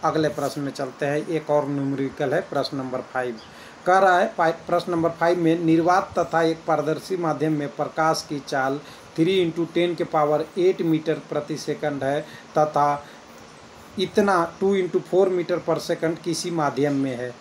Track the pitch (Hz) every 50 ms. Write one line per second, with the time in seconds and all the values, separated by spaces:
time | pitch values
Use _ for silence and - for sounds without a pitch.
0 | - 160 143 160 156 151 - - 139 135 - 151 143 139 135 - 139 131 123 -
1 | 151 143 143 151 160 - 170 156 156 - 147 147 139 139 143 139 139 139 139 135
2 | 139 131 113 - 151 135 135 170 180 - - 143 131 - - 139 131 127 123 123
3 | 117 - - 127 127 123 117 110 - - - - - - - - - 180 180 190
4 | 190 190 185 175 202 220 - - 175 160 165 - - - 175 175 170 - 175 170
5 | 165 170 165 - 170 170 180 180 170 160 165 170 175 160 160 165 165 170 180 190
6 | 196 - - 190 170 170 - 165 165 160 165 160 - - 160 151 147 147 156 143
7 | - - 190 175 175 160 151 135 147 156 156 147 143 139 - - 147 - - -
8 | 160 160 160 151 - - 156 143 135 - - 139 131 135 139 147 - - - -
9 | - - - - 165 180 196 190 180 165 160 165 170 160 - 170 175 175 170 156
10 | 175 135 - 156 151 147 151 147 160 156 - - 175 185 185 180 180 165 160 156
11 | 156 165 156 143 - - 160 151 147 - 160 135 - - 147 135 - 151 143 139
12 | 135 135 143 151 156 - - - - - - 160 151 151 151 151 143 143 143 147
13 | - - - - - - - - - - - - - - - - - - - -
14 | 185 175 - - 214 202 190 175 165 170 - - 196 196 202 196 185 175 160 185
15 | - - - 180 196 190 185 180 170 147 175 165 160 - 160 151 - - 170 165
16 | - 160 170 160 - 175 160 156 - 175 170 165 151 143 127 123 143 147 143 139
17 | 135 135 127 117 123 123 120 -